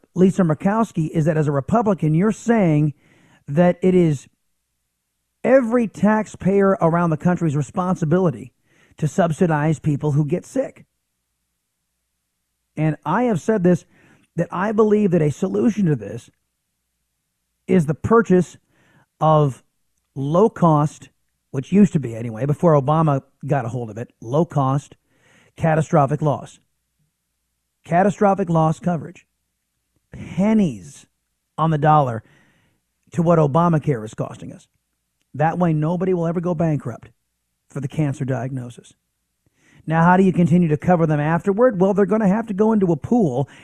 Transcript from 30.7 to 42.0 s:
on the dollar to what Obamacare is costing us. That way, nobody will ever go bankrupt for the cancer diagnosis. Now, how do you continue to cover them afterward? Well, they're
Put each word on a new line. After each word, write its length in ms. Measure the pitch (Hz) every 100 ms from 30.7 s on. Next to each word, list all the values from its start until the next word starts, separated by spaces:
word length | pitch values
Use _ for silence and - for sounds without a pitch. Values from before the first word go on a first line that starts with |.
| 110 78 - _ _ _ _ _ -
on 100 | 160
the 80 | 156
dollar 460 | 151 151 131 110 - _ _ _ _ _ _ _ _
to 100 | -
what 160 | 170 170
Obamacare 640 | 151 135 175 160 139 123
is 120 | 107 -
costing 360 | - - 85
us. 160 | 82 _ _ _ _ _ _ _ -
That 240 | 156 170
way, 140 | 175
nobody 420 | 156 151 175 185 185
will 100 | 165
ever 160 | 170
go 140 | 175 165
bankrupt 560 | 165 147 135 - - _ _ _ _ _ _
for 120 | -
the 60 | 139
cancer 380 | - 151 131 127
diagnosis. 680 | 127 127 135 120 - - _ _ _ _ _ _ _ _ _ -
Now, 180 | 160
how 120 | 170 185
do 80 |
you 80 | 190
continue 380 | 156 170 175 170
to 80 | 147
cover 280 | - 180 160
them 140 | 147
afterward? 600 | 147 165 196 196 254 196
Well, 120 | 190
they're 120 | 202